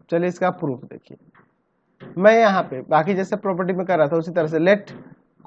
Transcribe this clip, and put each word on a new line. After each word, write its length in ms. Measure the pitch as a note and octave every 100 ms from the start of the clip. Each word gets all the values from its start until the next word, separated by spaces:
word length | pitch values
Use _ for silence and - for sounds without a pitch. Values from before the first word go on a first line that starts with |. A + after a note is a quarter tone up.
| -
चलिए 180 | E3+ F3
इसका 220 | F3 F3+
प्रूफ 320 | F3+ D3+ B2
देखिए, 340 | - A#2+ - - _ _ _ _ _ _ _ _ C3+ E3+
मैं 200 | G3+ A3+
यहाँ 240 | A3 F#3+
पे 200 | - C3 -
बाकी 240 | D3+ D#3+
जैसे 220 | F#3+ F#3+ G3+
प्रॉपर्टी 360 | G3 F3 F#3
में 140 | F#3 F#3
कर 120 | F3
रहा 100 | D3
था 80 | E3
उसी 160 | E3
तरह 140 | F3 D#3
से 100 | D#3
let 380 | F3 G3+ - - - - _ _